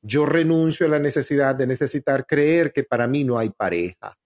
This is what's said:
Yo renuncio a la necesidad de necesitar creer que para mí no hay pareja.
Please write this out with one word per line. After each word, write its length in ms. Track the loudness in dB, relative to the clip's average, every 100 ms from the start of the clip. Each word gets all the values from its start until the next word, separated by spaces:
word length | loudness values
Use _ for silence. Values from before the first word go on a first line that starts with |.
Yo 240 | -2 0 2
renuncio 600 | 2 2 2 2 0 0
a 40 |
la 100 | 2
necesidad 560 | 0 -2 -2 0 0 0
de 100 | -2
necesitar 600 | -2 -2 -4 -2 -2 0
creer 480 | 0 2 2 2
que 100 | -2
para 240 | -2 -2 0
mí 160 | 0
no 140 | 0 0
hay 140 | -2
pareja. 680 | -2 -2 -2 -4 -8 -20 -20